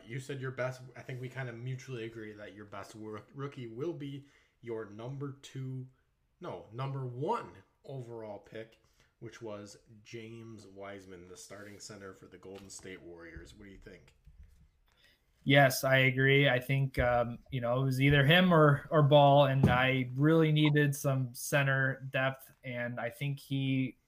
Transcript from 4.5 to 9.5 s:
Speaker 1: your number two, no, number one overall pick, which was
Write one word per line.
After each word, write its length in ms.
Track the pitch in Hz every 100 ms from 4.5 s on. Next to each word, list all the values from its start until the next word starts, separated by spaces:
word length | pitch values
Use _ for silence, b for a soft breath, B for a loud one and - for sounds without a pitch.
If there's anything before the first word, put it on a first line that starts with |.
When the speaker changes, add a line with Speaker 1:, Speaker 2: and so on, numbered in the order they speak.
| b
Speaker 1:
your 240 | 120 113 101
number 520 | 104 123 139 143 131
two, 460 | - 131 131 131 127 _ _ _ _ _
no, 240 | 175 92 98
number 320 | 117 139 135 127
one 460 | 120 165 226 90 92 _ _ -
overall 540 | 135 117 117 107 101
pick, 400 | - 110 110 _ _ _ _ _
which 220 | 113 -
was 360 | 113